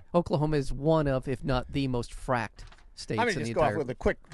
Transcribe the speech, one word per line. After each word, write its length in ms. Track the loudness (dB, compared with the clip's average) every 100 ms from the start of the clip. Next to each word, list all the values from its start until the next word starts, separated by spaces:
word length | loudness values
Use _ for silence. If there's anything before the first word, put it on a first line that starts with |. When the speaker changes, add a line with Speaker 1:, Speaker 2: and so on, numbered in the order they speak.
| 0 0
Speaker 1:
Oklahoma 420 | 2 2 2 2
is 160 | 0
one 340 | 0 2 4 4
of, 200 | 0 -2
if 160 | -4
not 280 | 0 0 0
the 160 | -2 0
most 240 | -2 -4
fracked 520 | -8 -2 0 0 -8 -18 -18 -20 -16
states 240 | -4 0
Speaker 2:
Let 80 | 0
me 60 |
Speaker 1:
in 60 | 0
Speaker 2:
just 100 | -2
Speaker 1:
the 40 |
Speaker 2:
go 80 | 2
off 60 | 2
Speaker 1:
entire 100 | 2
Speaker 2:
with 120 | -4
a 40 | 0
quick 220 | 0 0 -6